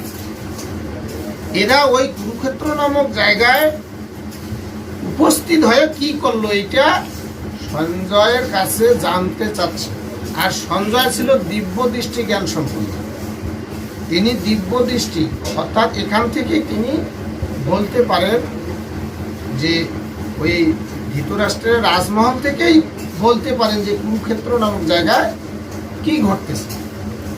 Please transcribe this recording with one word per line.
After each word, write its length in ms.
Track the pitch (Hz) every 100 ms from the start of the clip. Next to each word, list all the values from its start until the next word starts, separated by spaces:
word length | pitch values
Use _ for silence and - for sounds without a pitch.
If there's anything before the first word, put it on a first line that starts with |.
| 107 - 107 107 - - - - - - - - - - -
এরা 300 | 180 208 269
ওই 240 | 285 247 269
কুরুক্ষেত্র 680 | - 208 233 269 269 302
নামক 380 | 302 285 285 269
জায়গায় 580 | 214 202 202 240 269 311 302 - - - - - - - - - - - -
উপস্থিত 640 | 202 - 311 311 - 320
হয়ে 240 | 226 247 311 -
কি 200 | 285 -
করলো, 260 | 269 226 214
এটা 560 | 202 196 262 294 349 - - - - - - -
সঞ্জয়ের 800 | 147 165 180 185 202 214 247 247
কাছে 420 | 196 165 160 233
জানতে 600 | 233 175 180 185 - 214
চাচ্ছে। 360 | 208 170 - - - - - - -
আর 140 | 185
সঞ্জয় 600 | - - 175 208 240 254
ছিল 260 | - 240 269
দিব্য 520 | 170 208 190 196 247
দৃষ্টি 320 | 247 - 240
জ্ঞান 240 | 214 202 180
সম্পন্ন। 400 | 160 143 107 101 - - - 104 - 107 107 - - - - -
তিনি 220 | 170 220 233
দিব্য 420 | 175 214 185 247 240
দৃষ্টি, 420 | 240 - 170 147 - - -
অর্থাৎ 400 | - 214 226 208
এখান 340 | - 208 233
থেকে 320 | 311 233 320 -
তিনি 360 | 214 240 311 - - - - - - 131
বলতে 360 | 180 208 247
পারেন 380 | 233 180 190 233 247 - 175 208 220 - - - - - 101 123
যে 240 | 160 165 160 - - - - -
ওই 340 | 156 170 160 - - - -
ধৃতরাষ্ট্রের 680 | 139 - 202 202 - 226 233
রাজমহল 520 | 202 175 180 208 233 254
থেকেই 380 | 277 302 339 320 320 - - 170
বলতে 320 | 214 233 -
পারেন 300 | 240 214 208
যে 140 | 196 202
কুরুক্ষেত্র 560 | 208 220 - 220 - 240
নামক 280 | 214 196 160
জায়গায় 480 | 170 165 240 - - - - - - - -
কি 180 | - 311
ঘটতেছে। 580 | 208 190 - 143 - - - - - - -